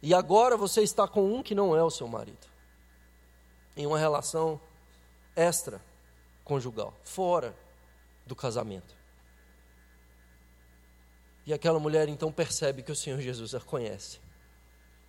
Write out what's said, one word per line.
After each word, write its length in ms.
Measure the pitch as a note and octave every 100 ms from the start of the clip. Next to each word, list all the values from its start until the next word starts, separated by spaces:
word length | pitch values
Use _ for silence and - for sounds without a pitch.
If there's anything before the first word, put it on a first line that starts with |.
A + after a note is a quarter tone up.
E 120 | C#3+
agora 440 | F3+ E3+ G3 B3 A#3
você 240 | G3+ -
está 260 | G#3 - G3
com 240 | - G3
um 120 | A#3
que 100 | -
não 220 | G3+ G3+ D#3+
é 80 |
o 80 | E3
seu 160 | D3+ A#2+
marido, 400 | A2+ A2 F#2+ - _ - _ _ - - _ _ - _ - - -
em 80 | D3
uma 140 | D#3
relação 600 | D#3 D3 C#3+ D#3+ D#3+ D3+ - - _ - - - - -
extraconjugal, 1600 | E3+ E3+ - G2+ - - - - _ - - C#3+ B2 A2 G#2 -
fora 520 | - - F#3 F3 B2 - - - - - - _ -
do 100 | B2+
casamento. 600 | C3 A2+ A2+ F#2+ - - - - - - - - _ _ _ _ _ _ - - - - - - - - - - _ _ -
E 80 |
aquela 260 | D3 E3 D#3+
mulher 300 | D3+ D#3 D#3
então 220 | C#3+ D#3+
percebe 500 | D3+ D#3+ - D3 C3
que 100 | B2+
o 40 | D3
Senhor 240 | - C3+
Jesus 340 | B2+ B2 A2+
a 60 | B2+
conhece. 600 | - D3 A2+ G2 - - - - - - - - - -